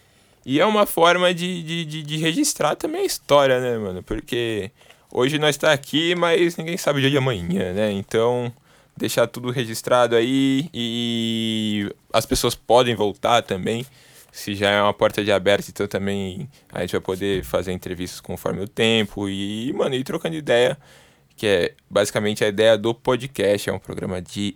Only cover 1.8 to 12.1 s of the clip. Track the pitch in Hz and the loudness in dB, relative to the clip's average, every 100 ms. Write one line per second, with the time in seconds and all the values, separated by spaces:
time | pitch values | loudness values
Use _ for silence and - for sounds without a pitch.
1.8 | 160 156 147 156 160 165 302 - 151 - | -6 -8 -6 -2 0 0 -2 0 -2 -2
2.8 | 320 339 392 - - 143 135 127 127 117 | -4 -4 -4 -4 4 6 6 4 2 -2
3.8 | 101 90 - 107 - 123 117 107 95 - | -4 -6 -6 -8 -4 -4 -2 -4 -6 -12
4.8 | - _ _ - 127 151 151 143 156 143 | -20 _ _ 0 0 2 0 2 2 2
5.8 | - 143 170 175 175 165 170 170 165 180 | 0 -2 0 0 2 2 2 -2 -8 -4
6.8 | - 147 131 139 131 107 85 95 92 92 | -2 2 2 2 0 -2 -2 -2 -2 -2
7.8 | 107 98 95 113 117 123 120 117 _ _ | -2 -2 -2 0 2 0 -4 -8 _ _
8.8 | _ - 110 - 117 - 123 120 113 110 | _ -8 -4 0 0 -2 -6 -4 -4 -6
9.8 | - 123 120 117 120 135 135 135 165 - | 2 4 4 4 4 2 2 0 -2 -6
10.8 | 120 117 120 117 113 113 110 110 107 104 | -4 -4 -2 -2 -2 -2 -2 -2 -2 -2
11.8 | 101 - _ | -4 -8 _